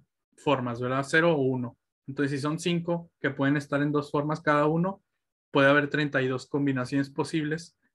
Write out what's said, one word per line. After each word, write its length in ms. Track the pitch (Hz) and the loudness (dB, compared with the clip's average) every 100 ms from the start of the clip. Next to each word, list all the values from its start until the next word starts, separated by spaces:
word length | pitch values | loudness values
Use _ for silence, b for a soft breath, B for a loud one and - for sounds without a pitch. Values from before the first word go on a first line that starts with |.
| _ _ _ _ | _ _ _ _
formas, 440 | 151 127 123 120 | 0 0 -2 -4
¿verdad? 240 | 123 131 139 | -2 -2 2
Cero 260 | 160 170 | 2 4
o 60 | 151 | 2
uno. 360 | 131 127 120 - _ _ - | 0 0 -6 -10 _ _ -12
Entonces, 260 | 139 139 | -4 -2
si 100 | 143 | -2
son 180 | 151 165 | -4 -2
cinco 500 | 180 170 170 170 - - | -2 -2 -2 -6 -6 -6
que 100 | 143 | -6
pueden 260 | 135 139 147 | 0 0 0
estar 260 | 143 143 | -2 -2
en 80 | 147 | 0
dos 220 | 147 143 | 0 -2
formas 280 | 147 151 156 | -2 -2 -2
cada 260 | 156 147 151 | 0 2 2
uno, 360 | 165 185 196 _ _ _ _ _ | 2 -2 -4 _ _ _ _ _
puede 180 | 143 139 | 4 6
haber 200 | 143 143 | 6 2
treinta 340 | 147 147 139 | -2 0 0
y 60 | 131 | -2
dos 180 | 127 - | -4 -4
combinaciones 640 | 143 143 131 123 139 139 | -2 0 -2 -2 -2 -2
posibles, 680 | - 143 160 151 160 - _ _ | -4 -4 -2 -4 -6 -10 _ _